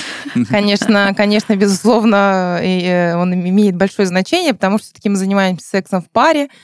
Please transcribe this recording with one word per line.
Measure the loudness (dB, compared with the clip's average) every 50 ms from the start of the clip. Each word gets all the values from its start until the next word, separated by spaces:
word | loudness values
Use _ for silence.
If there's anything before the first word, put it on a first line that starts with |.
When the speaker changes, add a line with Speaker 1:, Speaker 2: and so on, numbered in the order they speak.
| -8 -12 -14 -14 -12 -6 -4
Speaker 1:
<laughs> | -4 -2 0
Speaker 2:
конечно, | 0 0 2 2 0 0 0 2 2 2 2 2 0
конечно, | 0 0 0 0 0 0 0 0
безусловно, | 0 2 0 0 0 2 2 2 2 2 2 2 4 2 2 2 0 -2 -2 -2 -2 -2
и, | -2 -2 -2 -2
э, | 0 0 0 0 0 0
он | -2 -2 -2 -2
им-, | -2 -2 0
имеет | 2 2 2 2 2
большое | 2 0 0 0 -2 -2 0
значение, | 0 -2 -2 0 0 0 0 0 -2
потому | 0 0 0 0 -2
что | -4 -8
все-таки | -12 -8 -4 -4
мы | -2
занимаемся | -2 -2 0 0 0 0 0 -2 -4 -6 -6
сексом | -4 -4 -4 -4 -4 -6
в | -6 -4
паре, | 0 2 2 2 2 0 -2 -4 -8 -16